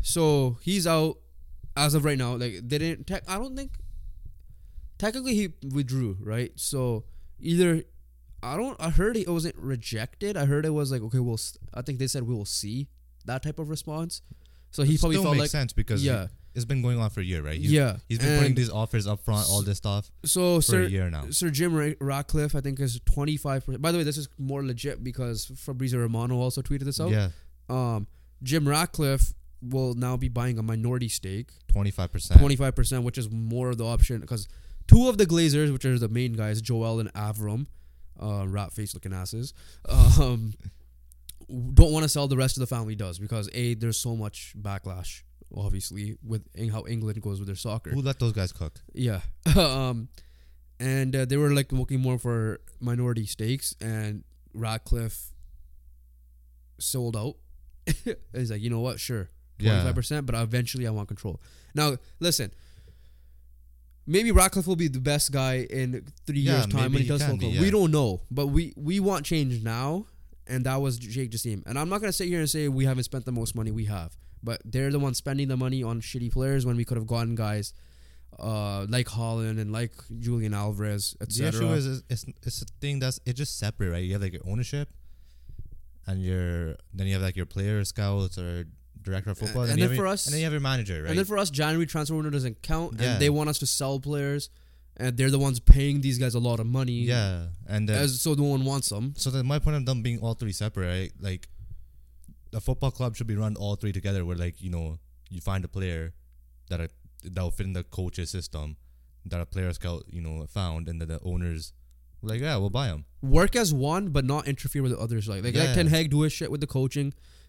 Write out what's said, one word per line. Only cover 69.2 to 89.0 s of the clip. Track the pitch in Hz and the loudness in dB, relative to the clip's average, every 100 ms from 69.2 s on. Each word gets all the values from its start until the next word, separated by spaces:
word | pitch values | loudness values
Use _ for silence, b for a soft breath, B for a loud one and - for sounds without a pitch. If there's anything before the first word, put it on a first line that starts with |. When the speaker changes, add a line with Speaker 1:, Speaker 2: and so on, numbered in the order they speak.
Speaker 1:
change | - 160 131 117 | 0 0 0 -2
now, | 113 117 139 180 - - - - - | -2 -2 -2 -4 -8 -16 -20 -18 -6
and | 127 127 | -4 -2
that | 135 | 0
was | 139 120 | -2 -2
Sheikh | 107 127 120 | -6 -6 -6
Jassim. | 113 120 101 - | -6 -6 -6 -6
And | 135 | -4
I'm | 165 | -2
not | 202 | -2
gonna | 208 | -2
sit | 180 175 | -2 -2
here | 175 | 0
and | 151 | 0
say | 156 143 | 0 0
we | 131 | 2
haven't | 135 127 | 2 0
spent | 120 131 | -2 -6
the | 127 | -4
most | 120 113 | -4 -4
money. | 113 110 | -4 -4
We | 110 107 | -2 -4
have, | 98 82 - b b | -4 -8 -14 b b
but | 113 117 | -8 -8
they're | 113 127 135 | -4 -2 0
the | 143 | 0
ones | 139 123 | 0 -2
spending | 143 135 135 | -4 -2 0
the | 127 | 0
money | 131 131 | -2 -2
on | 113 117 | -2 -4
shitty | - 127 120 | -6 -6 -2
players | 123 135 135 123 | 0 2 2 2
when | 120 | 0
we | |
could | 117 120 | 0 -4
have | 110 | -2
gotten | 117 117 | -2 0
guys, | 113 107 104 98 b b b b b b - | -2 -2 -4 -6 b b b b b b -10
uh, | 107 107 104 98 98 | -6 -4 -4 -4 0
like | 123 120 | 0 0
Haaland | 113 113 113 110 110 | -2 -4 -2 -2 -4
and | 104 | -4
like | 110 120 - - 117 | -4 -6 -8 -14 -8
Julian | 117 120 107 | -2 -2 0
Alvarez, | 101 104 101 107 101 - - | -2 -2 -2 -2 -2 -4 -6
Speaker 2:
The | - | -6
issue | 110 156 | 0 0
Speaker 1:
et | |
cetera. | - 165 | 2 2
Speaker 2:
is, | 156 135 | 2 0
is | 131 - | -4 -6
it's, | 123 135 - | -6 -6 -10
it's | 131 - | -8 -8
a | - - | -10 -6
thing | 143 139 | -4 -2
that's, | 127 - | -2 -2
it's | 123 123 | -4 -4
just | 147 - | -6 -4
separate, | 104 - 92 | -4 -2 -2
right? | 85 | -2
You | 92 | -2
have, | 98 | -2
like, | 95 | -4
your | 85 90 | -6 -4
ownership, | 110 120 143 147 - b b b b b b - - - - - | -4 -2 -4 -6 -12 b b b b b b -14 -14 -18 -12 -6
and | 95 | -2
your, | 92 92 87 85 82 - - | 0 0 -2 -2 -6 -8 -10
then | 95 95 | -4 -2
you | |
have, | 95 | 0
like, | 95 90 | 0 -2
your | 85 | -4
player | 98 101 107 | -4 -2 0
scouts | 98 - 101 101 92 90 | -2 -2 -2 0 -2 -4
or | 87 87 80 - - - | -6 -8 -10 -16 -20 -12